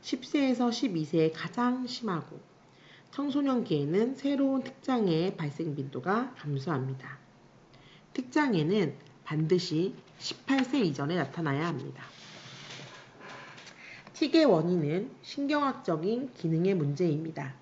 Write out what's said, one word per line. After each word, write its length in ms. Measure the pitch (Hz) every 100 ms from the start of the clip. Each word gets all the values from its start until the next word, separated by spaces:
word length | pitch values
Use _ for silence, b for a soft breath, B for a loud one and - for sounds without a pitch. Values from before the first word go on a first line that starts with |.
십 240 | - 262
세에서 460 | - 302 269 240 240
십이 340 | 226 269 170
세에 280 | 151 170 160
가장 540 | 160 175 - 240 254 254
심하고 520 | - 226 170 139 - - - - B B B B
청소년기에는 1040 | - 285 269 277 254 196 151 143 180 233
새로운 480 | 269 277 285 269 269
특장애의 760 | - - - 254 202 160 180 196
발생 380 | 151 135 160
빈도가 600 | 143 135 - 147 214 247 -
감소합니다. 840 | 147 139 135 147 131 131 - - - - - - - B B B B
특장애는 840 | - 254 311 294 196 151 208 165 - - -
반드시 680 | - 156 156 180 180 151 185 - - -
십팔 460 | - - - 269
세 160 | 254 285
이전에 360 | 190 135 143 180
나타나야 500 | 139 - 160 139 170
합니다. 380 | 151 139 131 - - - - - - - - - - - - B B B B B B B B B
틱의 340 | - 302 330 302
원인은 640 | 175 165 180 147 165 247 -
신경학적인 1120 | - - 277 294 277 254 - 160 175 233 269
기능의 420 | - 165 160 180
문제입니다. 800 | 196 143 143 180 151 160 160 135 131